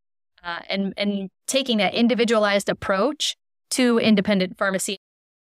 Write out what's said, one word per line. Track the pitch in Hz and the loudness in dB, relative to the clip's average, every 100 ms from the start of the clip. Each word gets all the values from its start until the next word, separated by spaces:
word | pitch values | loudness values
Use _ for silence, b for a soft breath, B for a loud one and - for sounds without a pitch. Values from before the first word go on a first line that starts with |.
| _ _ _ _ | _ _ _ _
uh, | 175 170 - | -12 -10 -6
and, | 196 196 - | -4 -4 -4
and | 202 202 190 - - | -4 -4 -8 -12 -4
taking | 269 269 220 | -2 0 0
that | 190 | 0
individualized | - 233 233 233 233 208 202 - | 2 2 2 2 2 2 2 0
approach | 185 - 190 233 302 - - _ _ _ | -2 -2 0 0 -2 -6 -6 _ _ _
to | - 247 226 | 0 2 4
independent | 220 208 196 202 185 - | 4 4 4 0 -2 -2
pharmacy. | 196 190 - 196 _ _ _ _ | -4 -2 -4 -8 _ _ _ _